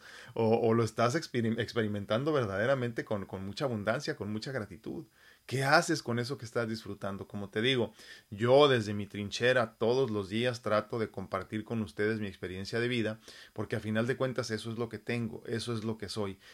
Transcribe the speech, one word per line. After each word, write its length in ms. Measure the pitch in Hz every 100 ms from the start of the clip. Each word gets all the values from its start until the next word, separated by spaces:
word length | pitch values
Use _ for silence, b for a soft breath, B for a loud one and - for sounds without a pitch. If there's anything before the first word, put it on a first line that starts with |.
| B B B
¿O, 240 | - 113 113
o 160 | 117
lo 100 | 113
estás 320 | 110 - 120 123
experim-, 420 | - 123 113 113
experimentando 760 | 110 120 107 104 98 107 147
verdaderamente 720 | 147 110 95 117 139 120 120
con, 220 | 143 104 95
con 180 | 95
mucha 200 | 98 98
abundancia, 500 | 143 113 101 123 147
con 160 | 147 104
mucha 220 | 107 147
gratitud? 540 | 131 101 87 - 170 156 b b b -
¿Qué 160 | 123
haces 400 | 135 156 165 156
con 160 | - 117
eso 200 | 120 131
que 60 |
estás 240 | 113 123 113
disfrutando? 600 | 110 - 101 98 98 98
Como 220 | 104 98
te 120 | 110
digo, 300 | 120 131 110 B B B B
yo 360 | 101 117 135 147
desde 280 | 127 104
mi 120 | 104 101
trinchera 680 | 101 101 - 120 127 113 -
todos 320 | 113 127 131
los 180 | 104 92
días 320 | 107 123 117
trato 380 | 107 107 107 120
de 100 | 107
compartir 560 | - 92 98 95 110
con 180 | 98 117
ustedes 360 | 101 - 107 110
mi 80 | 104
experiencia 540 | 95 92 92 95 113
de 80 | 120
vida, 320 | 123 107 110 B B B
porque 240 | - 107 117
a 40 |
final 280 | 107 110 120
de 80 | 131
cuentas 340 | 131 127 117
eso 220 | 110 110
es 40 | 110
lo 120 | 117
que 100 | 104
tengo, 460 | - 120 117 - -
eso 260 | 117 120
es 120 | 113
lo 140 | 110 110
que 100 | 98
soy. 320 | - 101 95 B